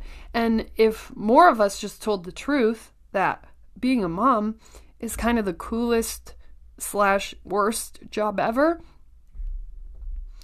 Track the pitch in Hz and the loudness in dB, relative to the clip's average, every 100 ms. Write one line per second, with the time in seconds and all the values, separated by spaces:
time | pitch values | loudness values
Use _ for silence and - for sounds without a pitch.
0 | - - - 233 226 226 - - 220 214 | -10 -16 -6 0 2 0 0 2 2 2
1 | - - 208 269 349 233 202 - 202 - | -8 -4 4 8 8 8 2 0 -10 -6
2 | 226 202 175 - - 285 220 233 - - | -4 -4 -4 -10 -2 2 2 0 -8 -20
3 | - 196 170 - - - - - 254 262 | -8 -2 -2 -2 -10 -20 -20 -4 0 2
4 | 185 170 247 233 214 220 - - - - | 0 0 2 2 0 -6 -14 -20 -20 -12
5 | 226 - 226 233 196 165 - 226 233 233 | -8 -2 0 0 0 -6 -6 -4 0 0
6 | 220 - - - - - - - - 202 | 0 -8 -16 -20 -20 -20 -20 -14 -6 2
7 | 202 196 - - - 196 202 220 - - | 2 2 -2 -12 -4 0 0 -2 -8 -14
8 | - - 208 196 202 233 311 339 - - | -8 -4 -2 0 0 2 2 2 -6 -20
9 | - - - - - - - - - - | -20 -20 -16 -10 -8 -8 -10 -14 -16 -12
10 | - - - - | -10 -10 -10 -14